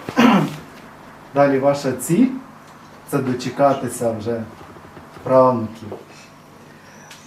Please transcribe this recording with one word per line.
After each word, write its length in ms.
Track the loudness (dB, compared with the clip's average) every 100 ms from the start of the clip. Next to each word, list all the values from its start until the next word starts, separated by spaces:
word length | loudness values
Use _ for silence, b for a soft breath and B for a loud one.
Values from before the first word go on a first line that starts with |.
| -8 2
<clears throat> 1160 | 4 4 2 -6 -18 -20 -20 -20 -20 -20 -6 2
далі 240 | 2 4
ваша 320 | 2 0 -2
ціль — 360 | -6 -2 2 2 0 -14 -20 -20 -20 -20 -20 -6
це 80 | -4
дочекатися 920 | -2 -4 -6 2 2 2 -4 -4 -4
вже 320 | -4 -6 -6 -8 -14 -20 -20 -20 -20 -20 -14
правнуків. 640 | 0 4 4 2 -6 -12 -16 -16 -18 -20 -20 -20 -20 -20 -20 B B B B -20